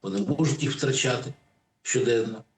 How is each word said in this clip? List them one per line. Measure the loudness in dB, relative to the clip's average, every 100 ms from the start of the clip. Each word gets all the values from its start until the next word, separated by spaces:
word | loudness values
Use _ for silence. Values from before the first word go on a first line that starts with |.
Вони | -4 -2
можуть | 0 2 2 2
їх | -2
втрачати | -2 0 0 0 -2 -4 -14 _ _ _ _
щоденно. | -2 0 4 2 2 -6 -14